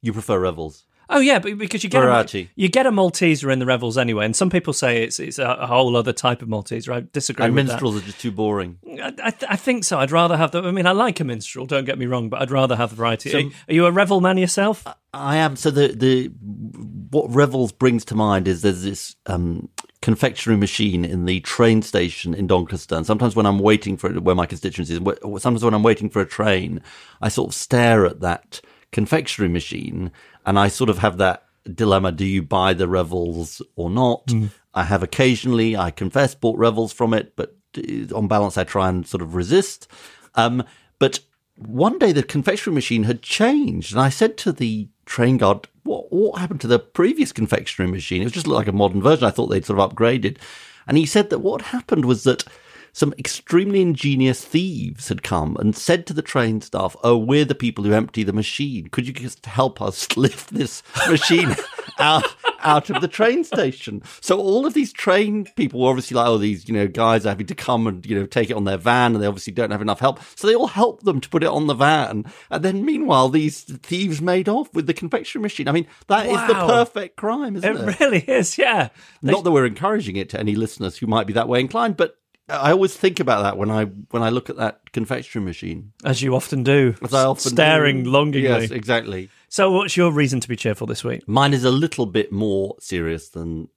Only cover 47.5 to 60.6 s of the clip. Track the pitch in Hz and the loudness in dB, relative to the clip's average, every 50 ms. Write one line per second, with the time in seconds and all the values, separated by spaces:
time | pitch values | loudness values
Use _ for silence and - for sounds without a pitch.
47.5 | - - - - - - 95 90 90 95 - - 92 90 95 120 117 175 156 156 | 0 -2 -2 -6 -6 -4 -2 -2 -2 -6 -6 -6 -4 -4 -4 -4 -4 -4 -2 0
48.5 | 139 117 101 104 95 101 104 98 90 101 95 135 156 156 127 107 - - 117 - | 0 0 0 0 2 2 2 2 2 2 4 4 4 4 4 0 0 0 -2 0
49.5 | 104 98 - - 104 98 98 - - - 113 117 127 131 101 98 139 - - - | 0 -2 0 0 2 2 2 2 2 2 2 2 2 2 -2 -4 -6 -6 -16 -20
50.5 | - - - - - - _ - 123 151 160 147 - 208 208 208 170 - - 196 | -20 -20 -20 -20 -20 -20 _ 0 2 2 2 4 2 2 2 2 0 -2 0 -2
51.5 | - - - - - 247 - - 226 165 143 123 127 104 - 131 127 - - - | -2 -2 -8 -8 -8 -8 -2 -2 0 0 4 2 2 2 4 2 2 2 -2 -12
52.5 | - - _ _ - - - _ _ - - 143 143 - 131 - - - _ - | -14 -20 _ _ -20 -20 -20 _ _ 0 0 0 0 -6 -10 -10 -10 -10 _ 2
53.5 | 160 170 196 202 196 196 185 175 160 139 - 143 139 131 131 131 127 - - - | 2 2 2 4 2 2 2 2 2 0 0 0 2 4 4 2 2 0 -6 -2
54.5 | - 156 180 190 170 135 - - - - - - 101 92 - - - 85 78 78 | 0 0 0 0 -6 -8 -8 -10 -10 -12 -8 -6 -6 -6 -4 -4 -2 -2 -2 -2
55.5 | - - - 107 104 - - - 165 170 170 - 156 151 156 - - 139 120 113 | -4 -2 0 -2 -2 -2 0 0 0 0 0 -6 -8 -8 -6 -4 -2 0 0 0
56.5 | 110 110 107 - - 98 95 92 - - - 120 120 117 110 120 135 147 151 127 | -2 -4 -6 -6 -6 -4 -4 -4 -6 -2 2 4 4 4 4 2 2 2 2 2
57.5 | 139 - - 117 110 - 104 104 104 110 113 - - 113 107 95 98 107 107 - | 0 -2 -2 -6 -4 -2 0 2 2 2 2 0 -4 -4 -2 -2 0 -2 -2 -4
58.5 | - - 147 143 131 104 80 - - - 123 127 127 123 123 127 - _ - 113 | -4 -6 -6 -6 -6 -8 -10 -6 -6 -6 -6 -6 -8 -10 -12 -12 -14 _ -16 -8
59.5 | 98 117 131 131 - - 104 98 95 - - - - 113 131 135 - - - - | -2 0 0 0 0 -4 -6 -6 -6 -6 -8 -6 0 2 2 2 2 -2 -16 -10
60.5 | 208 220 | -4 -4